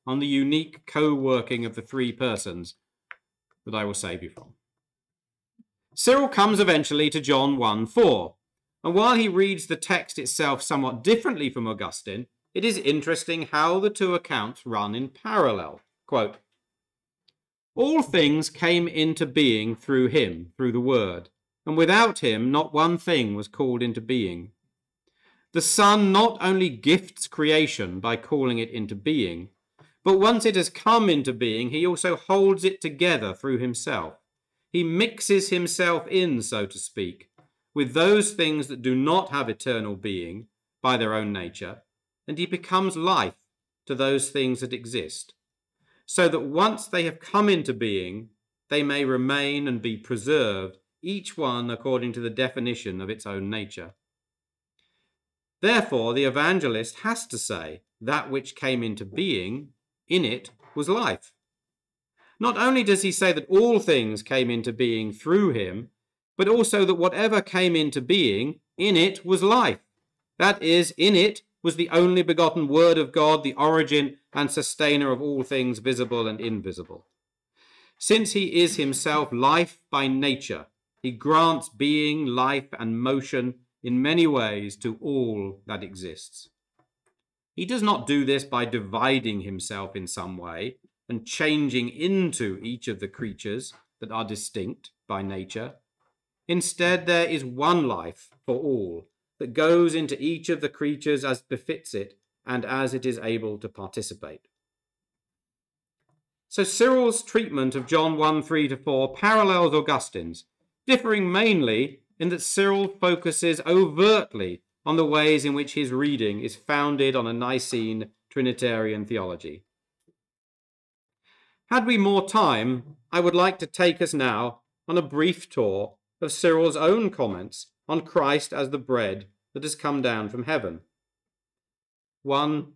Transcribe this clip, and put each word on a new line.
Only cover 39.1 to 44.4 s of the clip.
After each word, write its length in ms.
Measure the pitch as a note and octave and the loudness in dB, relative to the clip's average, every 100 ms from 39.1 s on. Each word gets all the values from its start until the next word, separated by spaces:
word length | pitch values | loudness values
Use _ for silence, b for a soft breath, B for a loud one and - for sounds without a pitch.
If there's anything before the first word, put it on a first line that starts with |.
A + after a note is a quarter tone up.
| F#3 F#3 | 2 0
have 200 | C#3+ A2+ | -4 -4
eternal 460 | G#2+ C3 A#2 G#2 F#2+ | -6 -4 -4 -4 -8
being 520 | G#2 F#2+ E2+ G2 A2+ _ _ _ | -8 -8 -8 -12 -16 _ _ _
by 160 | B2+ B2 | 0 0
their 160 | A2 | 0
own 200 | G#2+ G#2 | -2 -4
nature, 500 | G2+ F2 - F2+ - _ _ _ _ - | -6 -8 -12 -14 -16 _ _ _ _ -12
and 100 | D3+ | -8
he 80 | F3 | -6
becomes 500 | F#3 - F#3 F#3+ D#3+ | -6 -2 0 0 -2
life 400 | F3 E3+ F#2+ - _ _ _ _ - | 0 0 0 -6 _ _ _ _ -8
to 100 | C3 | -2
those 340 | C3+ C#3 C#3 | 0 0 -2
things 320 | C#3+ | -2